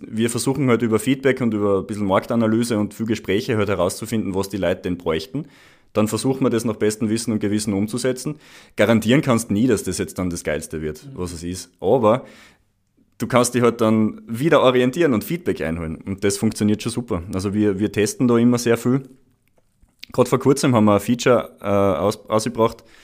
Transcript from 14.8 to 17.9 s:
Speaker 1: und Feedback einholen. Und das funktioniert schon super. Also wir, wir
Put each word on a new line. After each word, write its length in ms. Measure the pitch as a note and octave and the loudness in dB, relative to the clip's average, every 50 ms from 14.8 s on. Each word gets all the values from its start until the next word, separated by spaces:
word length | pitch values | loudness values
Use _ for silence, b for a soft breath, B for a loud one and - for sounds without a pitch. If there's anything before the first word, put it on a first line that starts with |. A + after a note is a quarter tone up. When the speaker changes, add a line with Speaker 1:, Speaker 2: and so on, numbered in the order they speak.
| B2 B2+ B2+ F3 E3+ D3 A#2 | 2 2 2 2 2 2 2
Speaker 1:
und 100 | G2+ - | 0 -2
Feedback 380 | - E3+ F3 - G2+ F2 - | -4 -6 -6 -4 -4 -4 -4
einholen. 360 | D#2 D#2+ E2 E2+ E2 D#2+ D#2+ - - | -4 -6 -4 -6 -6 -8 -10 -10 -8
Und 180 | G2 G2 - - | -10 -6 -2 -2
das 140 | G2+ G2 | -2 0
funktioniert 440 | - A#2 A2 - - A2 G#2 G#2 - | 0 -2 -2 0 0 0 0 0 0
schon 100 | - A#2+ | -2 -6
super. 300 | - C3 B2 - G#2+ E2+ E2 F#2 F2+ | -6 -6 -6 -4 -6 -6 -6 -6 -6
Also 200 | F#2+ F#2+ G2+ F#2+ | -4 -4 -2 0
wir, 240 | G#2 G#2 G#2 F#2+ F#2 | 2 2 2 2 0
wir 120 | G#2+ G2 | -2 -2